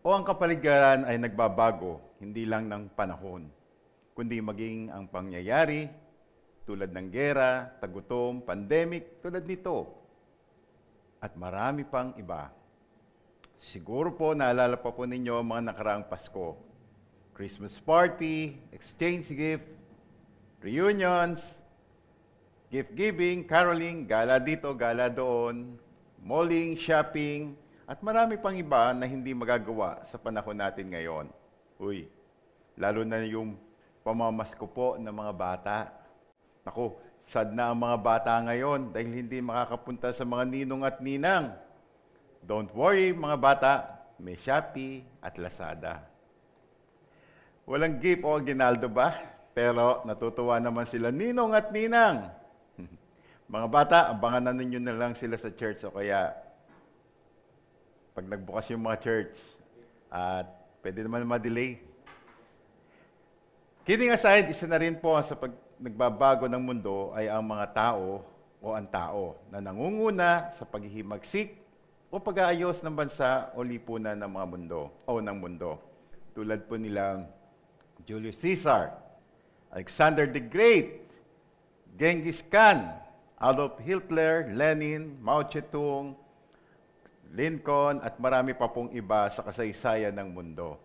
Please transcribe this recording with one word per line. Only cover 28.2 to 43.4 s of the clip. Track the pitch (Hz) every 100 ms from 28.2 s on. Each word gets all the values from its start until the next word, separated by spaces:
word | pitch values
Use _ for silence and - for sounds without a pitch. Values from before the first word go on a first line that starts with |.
| 226 214
pang | 202 190
iba | 160 143 120 127
na |
hindi | 127 135 127
magagawa | 127 117 123 107 113 95 - -
sa | 117
panahon | 117 110 104
natin | 104 98 95 95
ngayon. | 87 82 78 76 - _ _ _ _
Uy, | 98 98 80 _ _ _ _ _ _ -
lalo | 101 107
na | 113 113 110
yung | 110 110 101 - _ _ _ -
pamamasko | 113 117 110 107 -
po | 107 - 123 117
ng | 110
mga | 107 104
bata. | 92 90 92 101 104 107 - - _ _ _ _ _
Naku, | - - 117 - - _ _
sad | 123 110
na | 110 120
ang | 120
mga | 120 120
bata | 110 113 117 117 117
ngayon | 120 139 143 127 113
dahil | 117
hindi | 120 120 127
makakapunta | 123 117 120 120 - 120 123
sa | 120
mga | 123 123 127
ninong | 135 135 131 135
at | 131
ninang. | 131 139 160 190 139 104 - - _ _ _ _ _ -
Don't | - 107 104
worry, | 104 156 196 190
mga | 175 151
bata, | 147